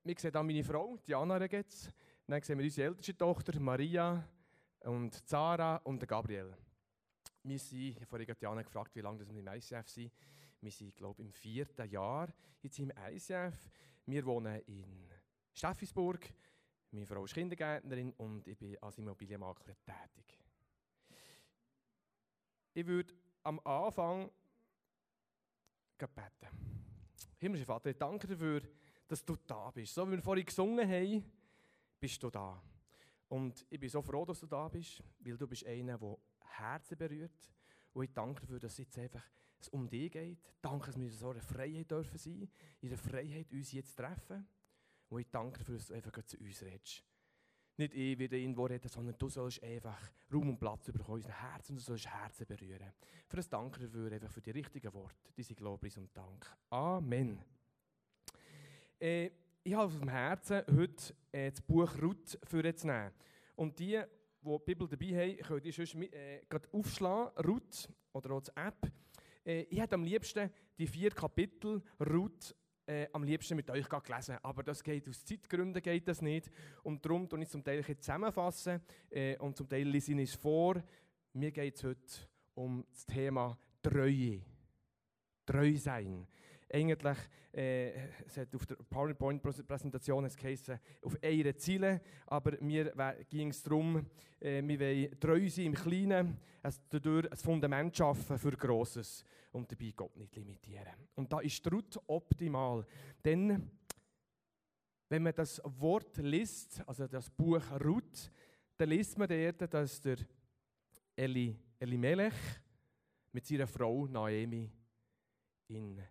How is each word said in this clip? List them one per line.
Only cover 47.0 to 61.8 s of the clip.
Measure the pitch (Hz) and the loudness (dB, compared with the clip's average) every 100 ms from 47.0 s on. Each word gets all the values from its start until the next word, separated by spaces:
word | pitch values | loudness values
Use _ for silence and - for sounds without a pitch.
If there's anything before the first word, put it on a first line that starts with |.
| _ _ _ _ _ _ _ - | _ _ _ _ _ _ _ -4
Nicht | 151 | -4
ich | 135 131 127 | 0 -2 0
werde | 131 127 | 0 0
irgendwo | 127 120 127 | 0 0 0
reden, | 123 123 | -2 -6
sondern | - 120 117 | -8 -6 -2
du | 139 | -4
sollst | 135 127 123 | -2 -6 -6
einfach | 117 117 113 104 - _ - | -8 -8 -8 -12 -14 _ 0
Raum | 147 143 | 2 2
und | 117 | 0
Platz | 110 110 - | -2 -4 -4
bekommen | 123 - 113 | -4 -2 -6
in | 110 | -6
unserem | |
Herzen | 104 127 147 - | -10 -10 -10 -10
und | 139 | -10
du | |
sollst | 120 117 107 | -6 -6 -6
Herzen | - 104 - - | -8 -10 -10 -12
berühren. | 101 95 95 98 - - 165 - | -10 -12 -14 -14 -20 -20 -20 -10
Für | 175 | -8
das | 165 | -4
danke | 110 123 139 | -4 -4 -8
dafür, | 123 113 113 | -8 -6 -6
einfach | 107 110 | -6 -10
für | 110 | -12
die | 110 | -8
richtigen | 123 139 143 110 | -6 -6 -8 -10
Worte, | 98 95 - - - | -10 -14 -16 -20 -12
diese | 120 110 | -10 -8
Lobpreis | 104 101 104 101 | -8 -6 -8 -10
und | 95 - | -14 -14
Dank. | 95 95 - - - | -16 -16 -20 -18 -4
Amen. | 123 160 185 147 120 127 101 - _ _ _ _ _ _ _ - - - 147 143 143 - - | 0 2 2 2 2 2 -2 -10 _ _ _ _ _ _ _ -18 -18 -20 -20 -20 -20 -20 -4
Äh, | 165 170 175 - _ _ | 0 2 0 -4 _ _
ich | - | 0
habe | 208 | 4
auf | 202 156 | 4 2
dem | 139 | 0
Herzen, | 127 135 185 - 202 - 147 | 2 2 2 2 2 8 8
heute, | 180 - - - _ | 8 2 -12 -14 _
äh, | 139 139 | -2 -2
das | 135 | -2
Buch | - 165 | 4 6